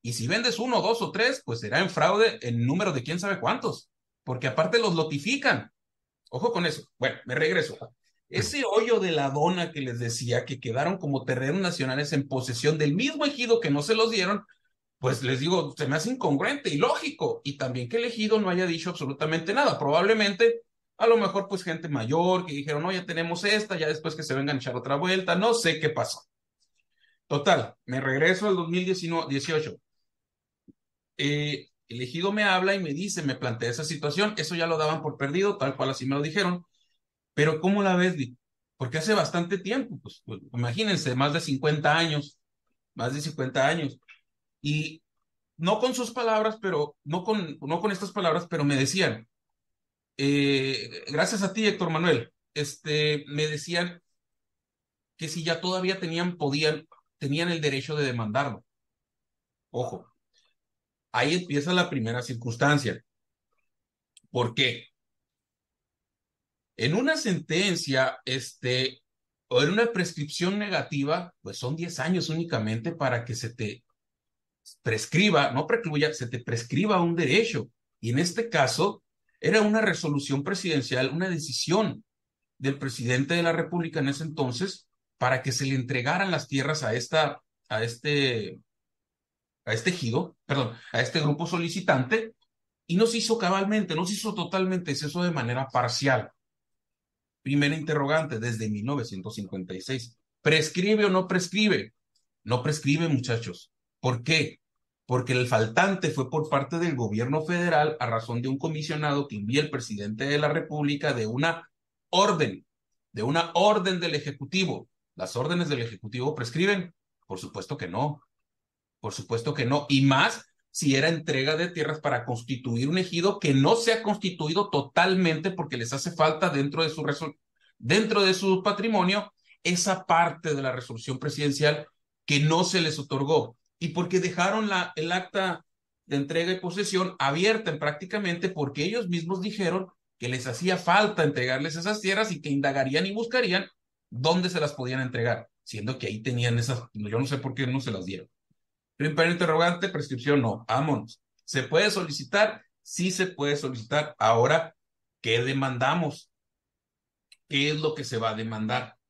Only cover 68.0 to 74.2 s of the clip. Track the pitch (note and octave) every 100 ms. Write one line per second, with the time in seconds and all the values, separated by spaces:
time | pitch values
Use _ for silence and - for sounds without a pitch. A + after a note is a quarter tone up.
68 | C3 - - C3 A#2+ - B2 B2+ C3 -
69 | _ _ _ _ _ B2 D3 G3+ A#3 A3
70 | F3 - D3 - F3 G3+ G#3 E3+ C3+ C#3+
71 | C#3 E3+ F3+ _ - - B2+ D#3 F3 -
72 | D#3 F3+ D3+ D#3+ E3 A#2+ G#2+ A2+ D#3+ E3
73 | C#3 A#2+ A#2+ A#2 A2+ - G#2+ - _ _
74 | _ _